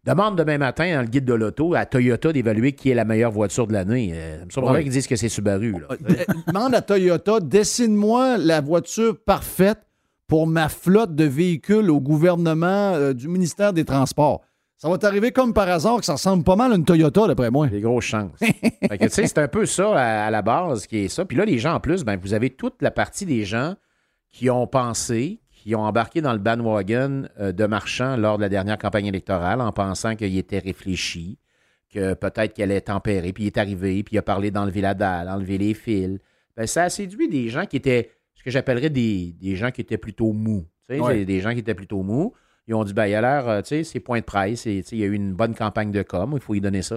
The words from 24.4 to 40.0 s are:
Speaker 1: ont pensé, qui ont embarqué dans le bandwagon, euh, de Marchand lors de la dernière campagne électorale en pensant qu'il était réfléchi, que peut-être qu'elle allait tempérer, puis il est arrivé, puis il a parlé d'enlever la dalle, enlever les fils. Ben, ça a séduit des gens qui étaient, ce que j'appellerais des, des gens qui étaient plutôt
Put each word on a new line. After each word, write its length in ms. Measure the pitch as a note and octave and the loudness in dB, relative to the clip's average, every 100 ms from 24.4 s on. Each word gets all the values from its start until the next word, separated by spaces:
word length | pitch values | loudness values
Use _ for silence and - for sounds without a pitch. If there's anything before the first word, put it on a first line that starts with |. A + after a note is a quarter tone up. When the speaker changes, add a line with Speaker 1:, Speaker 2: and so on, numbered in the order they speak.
| B2 | 0
Speaker 1:
ont 160 | B2 A#2 | 0 0
pensé, 760 | C3 A#2+ A2 - A#2 D3 A3 _ | -2 -2 -4 -2 -2 -2 -6 _
qui 240 | _ G2+ | _ -4
ont 60 | A2 | -2
embarqué 400 | G#2+ A2 G#2+ E3 | 0 0 -2 -2
dans 140 | D3 | -2
le 40 | A2 | 0
bandwagon, 840 | G#2+ A#2 A2+ G#2+ F#2+ A#2 C#3 C#3 - - | 0 0 0 0 0 -2 -2 -4 -8 -6
euh, 120 | G2 | -4
de 120 | F2+ | -2
Marchand 540 | G#2 G#2+ - - C3 B2+ | 0 -2 -4 -4 -2 0
lors 180 | G#2+ G#2 | 0 0
de 60 | |
la 80 | G2+ | 0
dernière 260 | G2 G2 G#2 | -2 -2 -4
campagne 300 | G2+ G#2 G2+ | -2 -2 -2
électorale 560 | F#2+ - F#2 F2 A#2+ | -4 -4 -2 -2 -2
en 100 | A2+ | -2
pensant 420 | - G2 F#2 A2+ | -2 -4 -4 -4
qu'il 220 | G#2+ G2+ F#2+ | -2 -2 -2
était 220 | F2+ G2 | -2 -4
réfléchi, 800 | F#2 - F#2+ F2+ - E2+ F2 - _ _ _ _ _ | -6 -8 -6 -6 -6 -8 -12 -14 _ _ _ _ _
que 220 | G#2 F#2+ | -4 -4
peut-être 400 | F#2 G2 A2+ G#2+ | -2 -4 -2 -4
qu'elle 180 | - G2 | -2 -2
allait 120 | G2 | -2
tempérer, 500 | - G2 A2 G2 F2 | -2 -4 -2 -2 -4
puis 120 | G2 | -4
il 20 | G#2 | -4
est 100 | A2+ | -2
arrivé, 460 | G2+ F#2 F#2+ G2 | -2 -2 -2 -2
puis 140 | - G#2+ | -2 -4
il 20 | |
a 40 | |
parlé 280 | G2+ G2 G2+ | -2 -2 -2
d'enlever 320 | G2+ G2+ G2 | -2 -4 -2
la 100 | G2 | -2
dalle, 380 | F#2+ G2 F2+ F2+ | 0 -2 -2 -4
enlever 260 | G2 F#2 G2 | -6 -4 -2
les 160 | G#2 | -2
fils. 460 | G#2+ A#2 G2+ F#2 G2 _ _ _ | -2 -2 -2 -2 -6 _ _ _
Ben, 120 | - A2+ | -8 -4
ça 160 | E3 | 0
a 80 | F3+ | -2
séduit 380 | G3 G3 G#3 D#4+ | -2 -8 -4 -2
des 180 | D3 A2+ | -2 -4
gens 160 | C3+ | -4
qui 120 | G3 C3+ | -4 -4
étaient, 320 | C3+ B2 A2 _ _ | 0 0 0 _ _
ce 100 | _ | _
que 60 | C3 | -6
j'appellerais 380 | B2+ C3+ B2 D#3 | -4 -2 0 0
des, 440 | C3 A2+ F#2+ F2 E2+ | 0 0 0 -4 -8
des 160 | F#2 F#2 | -6 -4
gens 160 | A#2+ | -4
qui 80 | B2 | -6
étaient 180 | A2 | -6
plutôt 340 | G#2+ | -8